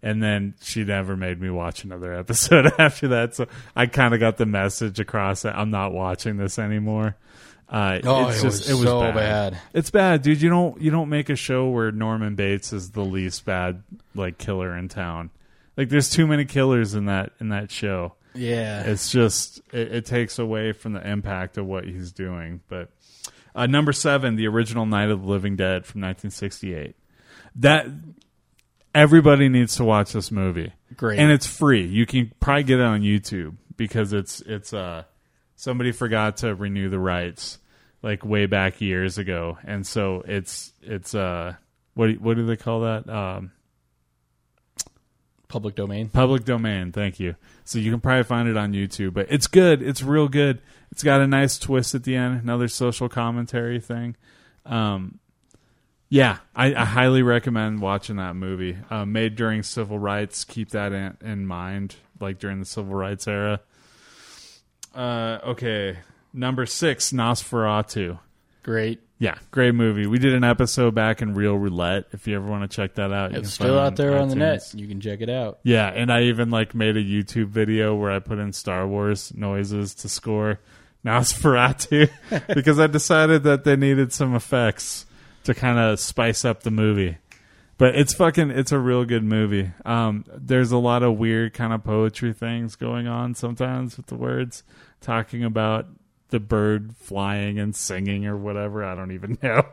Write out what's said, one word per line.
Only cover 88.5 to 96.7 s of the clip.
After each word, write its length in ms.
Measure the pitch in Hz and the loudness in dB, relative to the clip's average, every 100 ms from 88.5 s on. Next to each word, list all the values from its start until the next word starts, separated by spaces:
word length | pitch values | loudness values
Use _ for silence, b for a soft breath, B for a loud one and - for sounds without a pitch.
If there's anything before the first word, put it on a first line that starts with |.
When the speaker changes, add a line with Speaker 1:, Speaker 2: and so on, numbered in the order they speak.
Speaker 1:
it's 200 | 127 131 | 0 0
a 60 | 143 | 0
real 240 | 127 123 123 | 2 2 2
good 180 | 117 | 0
movie. 480 | 110 110 107 101 92 87 | 2 2 2 0 -2 -6
Um, 420 | - 117 113 104 - - | -2 0 0 -2 -6 -16
there's 360 | 131 127 123 | 0 2 4
a 60 | 123 | 2
lot 240 | 120 120 | 2 2
of 160 | 123 107 | 2 2
weird 380 | 113 113 113 - | 2 2 0 -2
kinda 240 | 117 113 | -4 -4
poetry 540 | 110 107 110 104 120 | 0 2 0 0 -6
things 420 | 110 117 117 117 - | -4 -6 -6 -6 -6
going 320 | 120 120 120 | -6 -4 -4
on 260 | 117 123 | -4 -6
sometimes 640 | 120 120 120 127 127 127 117 | -6 -6 -4 -4 -4 -6 -10
with 100 | 131 | -14
the 80 | 120 | -8
words, 460 | 123 127 127 - _ b b b | -4 -4 -6 -10 _ b b b
talking 420 | - 113 110 120 | -4 -4 -4 -4
about 440 | 117 113 110 110 123 - _ _ _ | -4 0 0 -2 -4 -16 _ _ _
the 100 | 117 | -6
bird 520 | 104 110 104 | 0 2 2